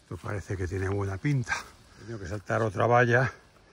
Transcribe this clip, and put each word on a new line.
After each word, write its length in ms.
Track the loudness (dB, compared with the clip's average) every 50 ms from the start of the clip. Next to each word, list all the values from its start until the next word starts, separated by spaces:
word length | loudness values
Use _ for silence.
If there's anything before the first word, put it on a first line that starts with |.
| _
Esto 140 | -14 -14 -12
parece 340 | -8 -8 -8 -8 -6 -8 -6
que 120 | -6 -4
tiene 200 | -4 -4 -4 -2
buena 300 | -2 -2 -2 -4 -4 -6
pinta. 360 | -4 -2 0 0 0 0 -2 -6 -6 -8 -10 -18 -20 -20 -20 -20
He 40 | -18
tenido 180 | -14 -14 -12 -10
que 80 | -8
saltar 340 | -8 -8 -8 -4 -2 0 0
otra 240 | 0 0 0 2 4
valla 460 | 6 6 6 6 6 6 4 4 2 -2 -8 -18 -20 _ _ _ _